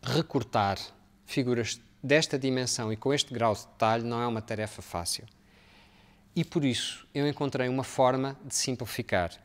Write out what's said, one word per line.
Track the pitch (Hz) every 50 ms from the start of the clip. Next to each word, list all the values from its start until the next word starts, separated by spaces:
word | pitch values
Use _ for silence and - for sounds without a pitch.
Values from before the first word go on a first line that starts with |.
| -
recortar | - 123 151 160 - - 139 110 - - 117 101 98 98 - - - - - - _ _ _ _
figuras | - - 143 131 123 123 117 120 113 - - - - - _
desta | - 131 143 156 156 - - 139
dimensão | 127 135 131 127 127 120 - - 117 107 110
e |
com | 107 - 135 139
este | 139 - - 127
grau | 117 120 113 104
de | - -
detalhe | - - - - 110 113 117 117
não | 117 120 117
é | 120
uma | 120 117 110
tarefa | 107 - 113 104 107 104 - -
fácil. | - - - 87 85 - - - - - - _ _ _ - - - - - - - - - - - - - _ _ - _
E | 175 160
por | - - 170 143
isso | 135 117 - - - - - - _ _
eu | 147 143
encontrei | 147 139 - 147 135 - 127 127
uma | 123 127 135 127
forma | - - - 135 127 127 131 131 139 135 - -
de | 139 -
simplificar | - - - 127 117 120 101 - - 120 - - 95 87 85 - - -